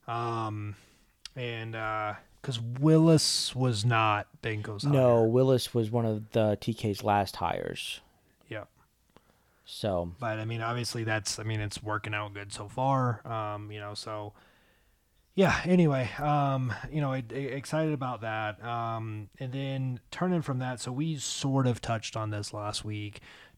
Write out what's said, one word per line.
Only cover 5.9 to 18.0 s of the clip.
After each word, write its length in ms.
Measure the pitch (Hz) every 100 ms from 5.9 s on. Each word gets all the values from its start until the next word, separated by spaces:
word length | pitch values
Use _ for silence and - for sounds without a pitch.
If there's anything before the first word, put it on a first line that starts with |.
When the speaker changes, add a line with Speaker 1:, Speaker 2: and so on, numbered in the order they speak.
Speaker 2:
one 160 | 117 113
of 240 | 107 107
the 260 | 117 107 101
T 120 | -
K's 280 | 110 110 98
last 340 | 104 101 95 -
hires. 640 | 87 50 50 - - - _ _ _ _ -
Speaker 1:
Yeah. 160 | 107 101 _ _ _ _ _ _ _ _ _
Speaker 2:
So. 480 | - - 107 90 87 87
Speaker 1:
But, 180 | 117 107
I 60 |
mean, 160 | 110 113
obviously 420 | 113 120 117 120
that's, 360 | 113 110 107 -
I 20 |
mean, 180 | 110 110
it's 220 | 104 -
working 320 | 107 107 110
out 200 | 104 104
good 180 | 101 101
so 160 | - 104
far. 580 | 127 135 135 127 107 -
Um, 460 | 113 107 104 104
you 80 | 104
know, 140 | 104
so, 380 | 104 110 107 104 - _ _ _ _ _ _ _ _ _ -
yeah, 180 | 185 - 165
anyway, 420 | 180 160 135 120 -
um, 540 | 147 147 139 135 127 104 127
you 120 | 151
know, 120 | 139
e-, 80 | 131 113
e-, 60 | 135
excited 560 | 139 135 - 156 156
about 300 | 147